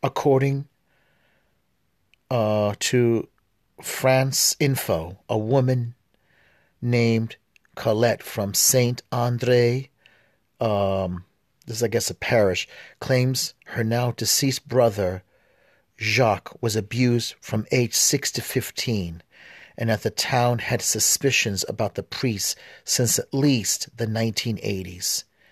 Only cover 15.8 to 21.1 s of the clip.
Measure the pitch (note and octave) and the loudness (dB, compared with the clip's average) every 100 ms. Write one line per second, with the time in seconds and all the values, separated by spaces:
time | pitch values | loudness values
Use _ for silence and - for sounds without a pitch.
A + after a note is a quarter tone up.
15.8 | _ _ G#2+ G#2+ A#2+ G2 - - A#2+ G#2 | _ _ -2 2 2 2 -4 -6 -4 -2
16.8 | G2+ A#2 B2+ A#2+ A2+ - - A#2 G#2+ C3 | -4 0 2 2 -2 -12 -6 -6 0 0
17.8 | A#2+ - - D3 - - - - - - | 0 0 0 0 -2 -6 -4 -4 -4 -6
18.8 | - A2 F2 E2 _ _ - - - - | -4 -2 -4 -8 _ _ -20 -20 -20 -6
19.8 | A2+ G#2+ A2+ - - B2+ A#2+ A#2+ - B2 | -2 0 -2 -4 -2 2 2 0 -2 -2
20.8 | - A2 - | -2 0 0